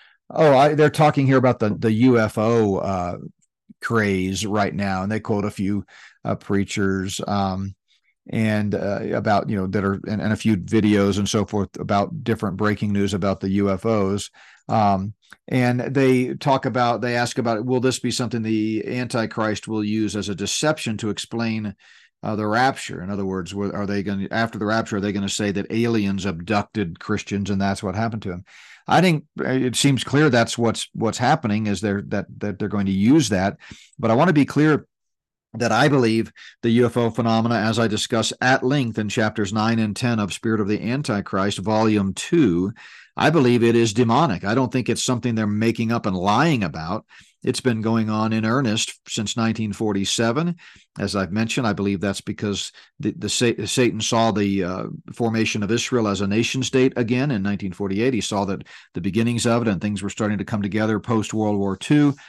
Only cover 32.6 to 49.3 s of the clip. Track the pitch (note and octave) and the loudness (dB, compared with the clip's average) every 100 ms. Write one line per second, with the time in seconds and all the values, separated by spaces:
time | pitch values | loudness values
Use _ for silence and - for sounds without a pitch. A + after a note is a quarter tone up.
32.6 | G#2 G2+ G2 F#2+ G#2+ D#3+ A2 G2 G2 - | -4 -2 0 2 4 4 4 2 0 -2
33.6 | - - - - A2 A#2 F3 D3 C3 C#3+ | -14 -20 -20 -4 2 4 4 4 2 4
34.6 | D#3 C#3+ - _ _ _ _ _ _ A2+ | 4 2 -2 _ _ _ _ _ _ -4
35.6 | A2+ A2 C#3+ C#3 A#2 A2+ G#2 - - - | 0 4 4 4 4 2 -2 -8 -20 -4
36.6 | A#2+ A#2 A#2+ A#2+ A#2 A2+ A#2 A2+ A#2 A#2 | 2 4 4 2 0 0 2 2 2 0
37.6 | A2 A2 A2+ G#2 - A#2 A2 - B2+ C3 | 0 2 0 0 -2 0 -2 0 2 2
38.6 | B2+ D3 A#2+ A2 G#2 A#2 G#2+ G#2+ G2 G#2+ | 2 0 -2 -4 -4 0 0 0 -2 0
39.6 | A2 A2+ G#2+ G2 A#2+ A2+ G2+ - A2+ A2 | 0 2 0 -2 -2 0 -2 -4 -2 0
40.6 | G2+ G#2 G#2 C3+ D3 G2+ F#2 G2 G2 G2+ | 0 -2 -2 -4 -2 -2 -2 -2 -2 -2
41.6 | F#2+ A2 A2 G#2+ F#2+ F#2+ - E3+ A#2+ E2+ | 0 2 4 2 0 -4 0 2 4 2
42.6 | F#2+ A2 - - - - B2+ D#3+ B2 B2 | -2 -4 -16 -20 -12 0 2 4 4 4
43.6 | A#2 A#2 A2+ G#2 A#2 A#2+ E3 F2+ G2 A#2 | 4 4 2 2 2 4 2 0 -2 0
44.6 | B2+ B2+ A#2+ A2+ - B2 B2 A2 G#2+ G#2 | 0 -2 -2 -2 -2 -2 -2 -2 0 0
45.6 | A#2 A2+ A2+ A#2+ A2 F#2 F#2+ A2 D#3+ C3+ | 0 0 0 -2 -2 -2 2 4 4 2
46.6 | F2+ C#2+ E2 - - - - _ - B2 | -2 -6 -8 -8 -10 -20 -20 _ -4 -2
47.6 | B2+ A2 A2 A2+ A2 G#2+ A2 A2 A2 B2+ | 0 0 0 0 0 0 0 0 0 0
48.6 | B2+ G#2 - - - - G#2 | 0 -2 -4 -10 -10 -6 -6